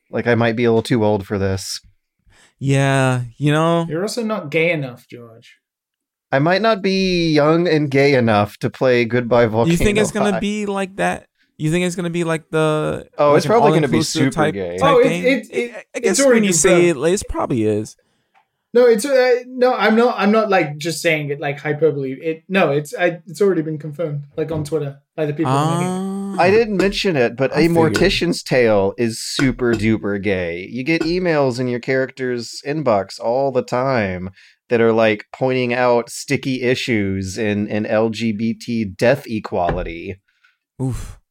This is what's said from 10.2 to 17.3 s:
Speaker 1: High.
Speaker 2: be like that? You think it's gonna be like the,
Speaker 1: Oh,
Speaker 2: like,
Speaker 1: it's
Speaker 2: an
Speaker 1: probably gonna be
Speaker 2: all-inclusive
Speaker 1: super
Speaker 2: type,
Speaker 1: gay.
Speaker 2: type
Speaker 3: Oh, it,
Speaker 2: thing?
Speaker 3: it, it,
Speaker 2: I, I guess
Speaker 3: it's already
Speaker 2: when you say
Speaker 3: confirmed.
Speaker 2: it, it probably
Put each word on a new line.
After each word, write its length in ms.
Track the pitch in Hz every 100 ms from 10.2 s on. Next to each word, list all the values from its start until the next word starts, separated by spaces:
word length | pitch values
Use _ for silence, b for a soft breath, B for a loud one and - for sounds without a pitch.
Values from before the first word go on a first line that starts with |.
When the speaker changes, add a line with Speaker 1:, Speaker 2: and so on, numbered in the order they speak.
| 208
Speaker 1:
High. 60 | 220
Speaker 2:
be 260 | 202 214 208
like 280 | 196 190 196
that? 300 | 180 180 - _ _ -
You 120 | 151
think 120 | 170 180
it's 100 | 175
gonna 120 | 175
be 120 | 170
like 260 | 165 160 -
the, 580 | 156 156 151 156 - - -
Speaker 1:
Oh, 120 | 147
Speaker 2:
like, 80 | 147
Speaker 1:
it's 80 | -
Speaker 2:
an 40 |
Speaker 1:
probably 200 | 220 147
gonna 180 | 160 143
be 80 | -
Speaker 2:
all-inclusive 260 | - 160
Speaker 1:
super 80 | 131
Speaker 2:
type, 240 | - 156 190
Speaker 1:
gay. 220 | 90 87
Speaker 2:
type 160 | 269 254
Speaker 3:
Oh, 40 |
it, 40 | 262
Speaker 2:
thing? 140 | 175 247
Speaker 3:
it, 220 | 269 -
it, 240 | - 240 220
Speaker 2:
I, 100 | - -
I 20 |
guess 120 | 190
Speaker 3:
it's 80 | 190
already 200 | 277 233
Speaker 2:
when 20 | 208
you 60 |
say 400 | 170 190 175 175
Speaker 3:
confirmed. 140 | 151 156
Speaker 2:
it, 40 | 190
it 60 |
probably 360 | -